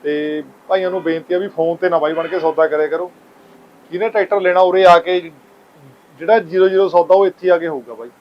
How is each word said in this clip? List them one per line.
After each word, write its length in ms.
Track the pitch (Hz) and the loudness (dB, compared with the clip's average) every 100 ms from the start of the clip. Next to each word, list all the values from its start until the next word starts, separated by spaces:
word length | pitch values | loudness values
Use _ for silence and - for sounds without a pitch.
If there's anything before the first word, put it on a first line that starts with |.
ਤੇ 400 | 147 151 151 151 135 _ - | -4 -4 -6 -8 -10 _ -4
ਭਾਈਆਂ 240 | 190 185 | -4 -2
ਨੂੰ 100 | 185 | -4
ਬੇਨਤੀ 300 | 165 160 160 | -4 -6 -4
ਆ 40 | 180 | -6
ਵੀ 100 | 196 | -4
ਫੋਨ 280 | 165 165 | -4 -4
ਤੇ 140 | 170 180 | -2 -2
ਨਾ 100 | 165 | 0
ਬਾਈ 140 | 151 | -2
ਬਣ 140 | 160 165 | -4 -6
ਕੇ 120 | 180 | -4
ਸੌਦਾ 280 | 160 156 156 | -2 0 0
ਕਰਿਆ 200 | 151 151 | 0 -2
ਕਰੋ। 240 | 160 180 _ _ _ _ _ _ _ _ | -4 -8 _ _ _ _ _ _ _ _
ਜਿਹਨੇ 180 | 175 226 | -6 -4
ਟਰੈਕਟਰ 300 | 214 185 202 | -2 -2 0
ਲੈਣਾ 180 | 180 180 | 0 2
ਉਰੇ 220 | 185 185 | 2 6
ਆ 120 | 185 170 | 6 6
ਕੇ 200 | 170 180 | 4 -4
ਜਿਹੜਾ 1160 | 165 139 _ _ _ _ 139 _ _ _ 165 220 | -6 -20 _ _ _ _ -20 _ _ _ 2 2
ਜ਼ੀਰੋ 280 | 165 185 190 | 2 2 2
ਜ਼ੀਰੋ 200 | 190 190 | 2 2
ਸੌਦਾ 260 | 175 165 | 2 4
ਉਹ 100 | 185 196 | 4 2
ਇੱਥੇ 220 | - 180 | 0 0
ਆ 60 | 175 | 0
ਕੇ 100 | 165 | -2
ਹੋਊਗਾ 260 | 143 117 | -8 -12
ਬਾਈ। 160 | 113 120 _ | -18 -18 _